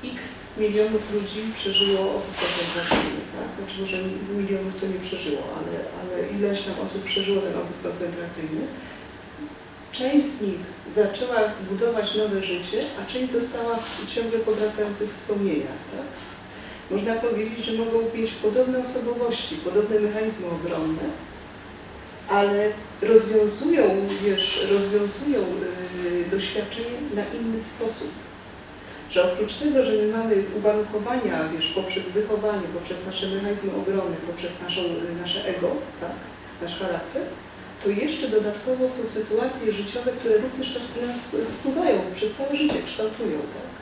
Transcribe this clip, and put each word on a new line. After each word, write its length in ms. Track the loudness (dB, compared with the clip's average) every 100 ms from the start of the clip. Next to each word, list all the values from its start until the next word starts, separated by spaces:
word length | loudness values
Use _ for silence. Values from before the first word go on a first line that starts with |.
| -8 -6
x 380 | -2 -2 -2 0
milionów 440 | 2 4 4 4 2
ludzi 260 | -2 0 -4 -4 -2
przeżyło 440 | 0 4 4 4 2 0
obóz 200 | -2 -2
koncentracyjny, 840 | 0 0 0 -2 2 4 2 -4 -6 -8
tak? 120 | -8 -8
Znaczy 220 | -8 -6
może 160 | -4 -2
mi-, 380 | -2 -4 -4 -2
milionów 300 | 0 0 -2 -4
to 60 | -4
nie 120 | -2
przeżyło, 420 | -4 -4 -2 -2 -4 -6
ale, 140 | -4 -4 -6 -8
ale 360 | -6 -4 -2 0
ileś 240 | 2 0
tam 120 | -2 -4
osób 200 | -4 -4
przeżyło 380 | -2 0 2 2
ten 160 | 2 -2
obóz 200 | -4 -4
koncentracyjny. 800 | -4 -4 -4 -4 -6 -6 -4 -4 -4 -8 -14 -14 -16 -16 -16 -12 -12 -12 -16 -16 -10
Część 340 | -2 4 6 4
z 160 | 0
nich 180 | -2 -2 -8 -12 -2
zaczęła 460 | 4 4 2 0 2 2 0 -4
budować 460 | 0 2 2 0 0
nowe 280 | 2 0
życie, 340 | 0 -2 -2 -2 -2 -6
a 100 | -6
część 200 | -2 0
została 440 | 0 0 -2 -2 -2
w 360 | -4 -6 -4 -2
ciągle 240 | 0 0
powracających 680 | 2 2 2 0 -2 -2 -4
wspomnieniach, 680 | -4 -2 0 2 0 -2 -8 -10 -10
tak? 80 | -10 -12 -14 -14 -14 -14 -14 -14 -2
Można 220 | 0 2 2
powiedzieć, 500 | 2 2 0 -4 -2
że 80 |
mogą 260 | 0 2 2 2 0
mieć 160 | -2
podobne 480 | 2 2 4 4 2
osobowości, 760 | 0 -2 0 0 0 0 -4 -4
podobne 440 | 2 4 4 4
mechanizmy 480 | 4 2 -2 -2 -4
obronne, 540 | -4 -2 0 0 0 -2 -6 -12 -14 -14 -16 -14 -16 -14 -14 -14 -14 2
ale 400 | 6 6 6 2 0 -10 -2
rozwiązują, 1080 | 8 8 10 6 6 4 4 8 8 6 2 2 4
wiesz, 420 | 4 2 2 4
rozwiązują, 680 | 4 4 2 2 0 2 2
y, 840 | 2 0 -2 -4 -6 -4 0 0 2
doświadczenie 560 | 0 0 -2 -4 -4 -4 -4 -2 -2
na 80 | -2 -2
inny 200 | -2 -2
sposób. 500 | -4 -2 -2 -2 -6 -8 -14 -16 -16 -16 -16 -16 -14 -14 0
Że 220 | 4 4
oprócz 200 | 4 0
tego, 300 | 2 4 6
że 80 | 6
my 160 | 4 4 2
mamy 180 | 4 4 2 2
uwarunkowania, 920 | 4 4 2 -2 0 0 0 0 -2 -2
wiesz, 120 | 0 -2
poprzez 340 | -2 -4 -2
wychowanie, 580 | -2 0 2 2 0 -2
poprzez 320 | -6 -6 -6 -4
nasze 220 | -4 -2
mechanizmy 440 | 0 0 0 0
obrony, 420 | -2 2 2 0 -4 -6
poprzez 340 | -6 -6 -6
naszą, 200 | -4 -2
y, 400 | 0 -2 -4 -4
nasze 240 | -2 -2 -2
ego, 200 | 0 0 0 -6 -8
tak, 100 | -8 -8 -10 -14 -16 -8
nasz 180 | -8 -4
charakter, 420 | -2 -4 -2 -4 -4 -8 -14 -16 -16 -2
to 60 | 0
jeszcze 380 | 2 0 0 2
dodatkowo 600 | 2 2 -2 0 2 2
są 140 | 0 -2
sytuacje 680 | -2 0 2 2 0 0
życiowe, 380 | 0 -4 -2 -2
które 260 | 0 4 4
również 380 | 4 -4 -4 -4
nas, 320 | -6 -4 -4
nas 280 | -4 -2 -2 -2 -2
wpływają, 420 | 0 2 4 4 2 -2
przez 200 | -2 0
całe 220 | 0 2
życie 260 | 2 2 -2
kształtują, 520 | -2 -2 -2 -2 -2
tak? 340 | -4 -8 -12 -12